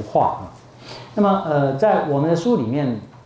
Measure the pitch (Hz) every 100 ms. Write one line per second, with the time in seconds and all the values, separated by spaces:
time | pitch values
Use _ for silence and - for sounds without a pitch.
0 | 104 156 113 - 92 - - - - -
1 | - 214 202 190 170 147 135 139 214 185
2 | 151 139 156 165 240 220 110 143 135 107
3 | - -